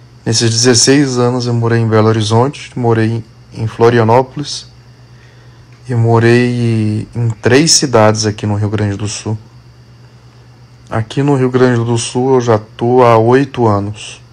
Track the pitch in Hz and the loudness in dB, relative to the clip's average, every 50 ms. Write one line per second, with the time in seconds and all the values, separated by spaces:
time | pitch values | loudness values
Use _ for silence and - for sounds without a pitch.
0 | - - - - - 117 113 - 120 113 110 113 117 127 120 110 - 135 135 147 | -20 -20 -20 -10 -6 -4 -2 -2 -2 -2 -2 0 2 2 2 2 2 2 2 2
1 | 143 135 127 123 123 120 127 127 120 123 120 120 117 113 117 117 113 110 110 110 | 2 0 0 0 0 0 0 -2 -4 -4 -2 -2 0 0 0 0 0 2 2 2
2 | 107 110 110 113 107 107 113 113 123 143 143 - - - - 131 120 117 113 113 | 2 2 2 0 0 0 0 0 0 0 -4 -8 -14 -14 -8 -4 -2 0 0 0
3 | 110 110 113 117 113 - - - - - - - 113 110 - - 117 117 123 120 | 0 -2 -4 -6 -8 -12 -18 -20 -20 -18 -12 -10 -8 -8 -2 2 2 4 4 4
4 | 110 110 113 127 131 131 - 151 143 - - - - - - - - - - _ | 2 2 2 2 0 -2 -6 -12 -12 -10 -12 -14 -14 -18 -20 -20 -20 -20 -20 _
5 | - - - - - - - - - - - - - - - - - 127 123 117 | -20 -20 -20 -20 -20 -20 -20 -20 -20 -20 -20 -20 -20 -20 -20 -18 -10 -6 -2 0
6 | 117 117 113 113 113 117 120 123 123 123 123 120 120 117 113 110 107 107 107 110 | 0 2 2 2 4 4 4 4 2 0 -2 -2 -2 -2 -2 -2 -2 -2 -4 -6
7 | - - - 120 120 117 110 - - 117 123 139 165 160 - - 160 135 120 113 | -6 -8 -6 -4 -4 -4 -4 -2 0 2 2 2 2 2 0 0 0 0 2 2
8 | 107 107 107 107 110 107 104 - - 107 104 101 107 101 107 104 107 101 101 101 | 4 4 2 0 -2 -4 -4 -4 -4 -4 -4 -2 -4 -4 -4 -4 -4 -4 -4 -6
9 | 107 101 - - - 117 107 107 - - - - - - - - - - - - | -8 -10 -10 -10 -8 -8 -10 -10 -12 -16 -20 -20 -20 -20 -20 -20 -20 -20 -20 -20
10 | - - - - - - - - - - - - - - - - - - - 113 | -20 -20 -20 -20 -20 -20 -20 -20 -20 -20 -20 -20 -20 -20 -20 -20 -14 -10 -8 -8
11 | 107 - - 143 139 143 143 131 127 127 127 127 127 127 123 117 113 117 120 117 | -8 -6 -4 -2 0 0 0 0 0 0 2 2 2 2 2 0 0 -2 -2 -4
12 | 117 - - 123 123 135 131 127 120 120 110 107 110 - - - 120 120 127 127 | -4 -4 -4 -4 0 2 2 2 2 2 0 0 -2 -6 -10 -6 -2 0 2 4
13 | 123 120 117 110 113 120 123 135 139 135 - 131 120 110 101 101 101 104 107 - | 4 6 4 4 4 4 2 2 0 -2 -2 -2 0 0 0 0 -4 -6 -10 -12
14 | - - - - - - | -16 -18 -20 -20 -20 -20